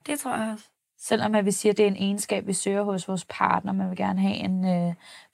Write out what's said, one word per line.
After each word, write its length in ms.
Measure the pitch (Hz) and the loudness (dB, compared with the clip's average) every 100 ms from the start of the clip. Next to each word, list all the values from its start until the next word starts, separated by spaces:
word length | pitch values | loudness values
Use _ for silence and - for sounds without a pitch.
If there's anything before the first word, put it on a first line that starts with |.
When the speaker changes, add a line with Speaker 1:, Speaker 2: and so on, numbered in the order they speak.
| - | -8
Speaker 1:
Det 120 | 294 | -6
tror 180 | 254 226 | -4 -4
jeg 160 | 220 | -4
også. 120 | 214 - _ _ _ | -8 -14 _ _ _
Speaker 2:
Selvom 360 | - 214 214 | -2 0 2
at 100 | 214 | 2
vi 60 | 202 | 2
siger, 220 | 196 214 | 2 2
at 40 | 202 | 4
det 60 | |
er 80 | 208 | 4
en 60 | 196 | 4
egenskab, 500 | 196 202 - 196 196 | -2 -2 -2 -4 -2
vi 60 | |
søger 300 | 185 196 196 | -2 0 0
hos 260 | 208 190 185 | 0 -2 -4
vores 160 | 190 - | -6 -6
partner, 440 | - - 185 196 | 0 2 2 0
man 160 | 196 185 | -2 -2
vil 80 | 185 | -2
gerne 240 | 190 185 | -2 2
have 140 | 196 | 2
en, 300 | - 190 185 185 | 0 -2 0 0
øh, 260 | 175 175 170 - - - | 0 0 -4 -12 -20 -14